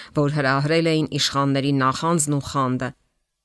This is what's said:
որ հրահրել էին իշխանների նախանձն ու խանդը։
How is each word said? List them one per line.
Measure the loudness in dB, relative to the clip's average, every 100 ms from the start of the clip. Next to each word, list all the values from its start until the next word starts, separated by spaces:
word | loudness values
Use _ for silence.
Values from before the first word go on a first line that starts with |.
| -6
որ | 0 0
հրահրել | 2 2 2 2 2 2
էին | 0 0
իշխանների | -2 -2 0 0 0 0
նախանձն | 2 0 0 0 0 0
ու | -2
խանդը։ | -2 -2 -2 -2 -6 -10 _ _ _ _